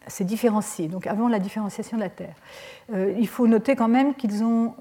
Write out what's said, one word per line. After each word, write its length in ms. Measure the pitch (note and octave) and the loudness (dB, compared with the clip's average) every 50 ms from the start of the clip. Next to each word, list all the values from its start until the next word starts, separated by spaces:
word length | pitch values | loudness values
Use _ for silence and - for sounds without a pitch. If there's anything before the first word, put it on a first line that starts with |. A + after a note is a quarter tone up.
| - | -18
c'est 160 | - - - G3 | -14 -6 -4 -4
différencié, 640 | F3+ A3+ A3 B3 A#3 G#3 G#3+ G#3 - - - E3+ | -2 -2 0 0 2 2 0 -2 -4 -6 -6 -6
donc 220 | D#3 F3+ F#3 - - | -6 -6 -6 -6 -4
avant 180 | - G#3 A#3 | -2 0 0
la 140 | A#3+ A#3 G3+ | 2 2 0
différenciation 560 | F#3 G3+ - A3 G#3+ G3 - - G#3+ - A#3 | -2 -2 -4 -6 -6 -6 -6 -8 -10 -6 -4
de 60 | A3 G3+ | -4 -4
la 60 | F3+ | -4
Terre. 280 | - - F3+ - D#3+ - - - - - - - - - - - A3 | -6 -10 -14 -14 -14 -18 -20 -20 -20 -20 -20 -20 -20 -20 -12 -6 -4
Euh, 200 | F#3 F#3+ G3 F#3 A3 | 0 0 0 2 0
il 80 | A3+ | 0
faut 220 | F#3 - - B3 A3+ | -2 2 2 4 6
noter 260 | A3+ A3 A3+ C4+ C#4 | 6 4 4 2 2
quand 140 | C4 A3+ A3+ | 2 4 4
même 260 | A#3 C4 C4+ C#4+ C4+ | 4 4 4 2 0
qu'ils 300 | - - G#3 G3+ G#3 A3+ | -2 -4 -2 -2 0 0
ont, 320 | A#3 A#3 A3+ A#3 A3+ - - | 2 2 2 2 0 -2 -8